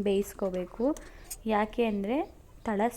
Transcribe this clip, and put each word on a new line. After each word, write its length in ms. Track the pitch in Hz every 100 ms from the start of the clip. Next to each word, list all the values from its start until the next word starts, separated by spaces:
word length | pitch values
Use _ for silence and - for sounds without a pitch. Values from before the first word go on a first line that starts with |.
| 202
ಬೇಯಿಸ್ಕೋಬೇಕು. 800 | 196 202 - 196 180 180 - 254 311 - - - - 220
ಯಾಕೆ 300 | 214 214 233 233
ಅಂದರೆ 240 | 202 196 269 392 - - - -
ತಳ 140 | 202 233